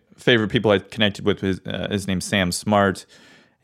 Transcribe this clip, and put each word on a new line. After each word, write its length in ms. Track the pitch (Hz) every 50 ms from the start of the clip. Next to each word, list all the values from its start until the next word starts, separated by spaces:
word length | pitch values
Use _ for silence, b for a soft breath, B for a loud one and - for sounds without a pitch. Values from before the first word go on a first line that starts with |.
| _ _ _
favorite 320 | - - - 127 113 110 98
people 220 | - 127 101 110 101
I 60 | 98
connected 440 | - - - - 110 104 98 - 101
with 180 | 101 95 - -
is, 180 | 95 92 90 -
uh, 220 | - 101 98 90 -
his 160 | 107 101 87
name's 180 | 95 95 90 -
Sam 280 | - - 101 92 87 87
Smart. 540 | - - 107 104 101 98 98 92 - - _ b b b b b b b b b b